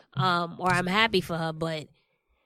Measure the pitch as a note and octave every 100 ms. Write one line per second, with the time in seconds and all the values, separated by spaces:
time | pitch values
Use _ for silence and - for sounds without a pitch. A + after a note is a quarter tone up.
0 | _ - F#3 F3 E3+ E3 F3+ F3+ F3+ G3
1 | A3+ G3 - E3 E3 D#3 E3 D#3+ - _
2 | _ _ _ _